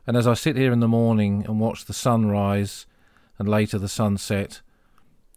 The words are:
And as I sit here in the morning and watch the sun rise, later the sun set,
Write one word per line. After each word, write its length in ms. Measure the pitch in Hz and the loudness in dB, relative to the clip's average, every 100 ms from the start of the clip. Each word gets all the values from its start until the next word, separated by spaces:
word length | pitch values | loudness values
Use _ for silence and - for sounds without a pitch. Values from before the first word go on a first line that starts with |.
| - | -2
And 80 | 120 | 0
as 120 | 117 | 2
I 60 | |
sit 220 | 113 160 127 | 2 0 0
here 160 | 131 | 2
in 80 | 120 | 4
the 80 | 117 | 4
morning 560 | 113 113 110 101 101 107 | 4 4 2 2 0 -2
and 140 | 110 | -2
watch 260 | 113 - - | -2 -4 -10
the 80 | |
sun 340 | 104 127 117 107 | -4 0 2 2
rise, 580 | 101 98 101 101 - - _ _ _ _ - 104 | 2 0 0 -2 -8 -20 _ _ _ _ -6 -2
later 300 | 107 107 104 | 0 0 -2
the 100 | 98 | -4
sun 300 | - 107 101 | -2 0 0
set, 440 | - 101 101 - - _ _ _ _ _ _ | -2 -4 -4 -12 -20 _ _ _ _ _ _